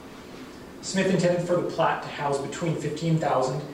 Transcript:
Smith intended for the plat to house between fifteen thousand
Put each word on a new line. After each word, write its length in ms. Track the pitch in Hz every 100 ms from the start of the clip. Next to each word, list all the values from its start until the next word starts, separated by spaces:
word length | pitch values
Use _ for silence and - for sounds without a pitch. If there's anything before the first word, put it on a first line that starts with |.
| - - - - - - - -
Smith 260 | - 190 190
intended 400 | 175 180 175 165
for 80 | 180
the 160 | -
plat 320 | - 139 -
to 60 | -
house 300 | - 139 139
between 360 | 120 - 165 151
fifteen 420 | 147 - 165 160
thousand 440 | - 135 131 147 -